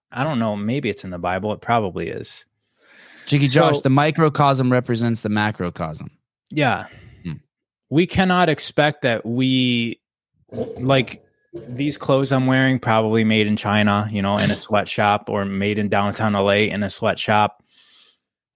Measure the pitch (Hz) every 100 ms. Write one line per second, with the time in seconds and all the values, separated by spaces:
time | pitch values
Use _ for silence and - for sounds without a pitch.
0 | _ - 147 131 113 104 104 139 120 95
1 | 95 87 87 92 107 101 - 120 101 87
2 | 85 - - - - _ _ _ _ -
3 | - - - 143 139 143 156 143 139 135
4 | 156 151 156 143 143 131 127 127 127 113
5 | 117 113 107 107 104 104 87 - 82 80
6 | 73 _ _ _ _ 147 135 98 - -
7 | - - 85 73 _ _ _ _ _ 139
8 | 180 190 185 180 170 143 - - 147 -
9 | 131 113 110 120 131 131 127 120 117 -
10 | _ _ _ _ _ 120 - - 127 135
11 | 120 - _ _ _ - - 123 147 135
12 | - 135 135 131 131 131 131 127 - 110
13 | 110 113 110 107 104 107 104 107 104 101
14 | 104 104 98 104 104 101 - 104 95 -
15 | 104 104 - 107 98 98 101 107 104 101
16 | 101 98 110 101 98 101 107 95 101 -
17 | 110 - - 107 104 - _ _ _ _
18 | _ _ _ _ _